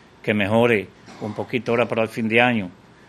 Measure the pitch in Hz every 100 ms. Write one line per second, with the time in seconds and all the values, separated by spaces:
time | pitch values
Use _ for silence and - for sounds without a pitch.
0 | - - - 107 98 113 120 110 95 -
1 | - - 110 104 104 127 110 117 117 117
2 | 110 - 113 113 123 117 90 - - -